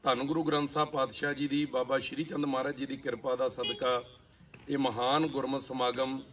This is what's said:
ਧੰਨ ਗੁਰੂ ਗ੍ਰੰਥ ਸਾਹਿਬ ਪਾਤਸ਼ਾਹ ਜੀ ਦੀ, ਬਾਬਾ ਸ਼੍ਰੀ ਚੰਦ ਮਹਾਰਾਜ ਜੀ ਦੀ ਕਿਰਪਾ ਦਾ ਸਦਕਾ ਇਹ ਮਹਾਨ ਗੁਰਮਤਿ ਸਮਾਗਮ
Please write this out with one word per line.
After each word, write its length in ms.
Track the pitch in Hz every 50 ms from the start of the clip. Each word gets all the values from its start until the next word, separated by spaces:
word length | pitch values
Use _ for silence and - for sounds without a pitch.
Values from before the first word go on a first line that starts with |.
| -
ਧੰਨ 200 | 135 127 120 135
ਗੁਰੂ 200 | 143 156 165 156
ਗ੍ਰੰਥ 260 | 151 147 147 147 135
ਸਾਹਿਬ 200 | - 156 151 147
ਪਾਤਸ਼ਾਹ 440 | - 262 269 - - - 147 143 143
ਜੀ 140 | 135 143
ਦੀ, 180 | 139 139 147 -
ਬਾਬਾ 320 | - 123 127 127 123 135 131
ਸ਼੍ਰੀ 240 | - - 139 135 165
ਚੰਦ 220 | 156 147 143 143
ਮਹਾਰਾਜ 300 | 143 135 135 131 143 143
ਜੀ 100 | 127 135
ਦੀ 120 | 131 135
ਕਿਰਪਾ 380 | 135 - 135 117 110 - 131 127
ਦਾ 120 | 123 131 123
ਸਦਕਾ 540 | - 123 123 - - - 131 127 127 - - - - - - - - _ - - - - - 143
ਇਹ 80 | 143
ਮਹਾਨ 480 | 139 135 127 110 117 123 127 143 156 160
ਗੁਰਮਤਿ 380 | 151 135 139 127 131 139 135 135
ਸਮਾਗਮ 560 | - 131 127 123 123 120 127 131 131 135 135 135 -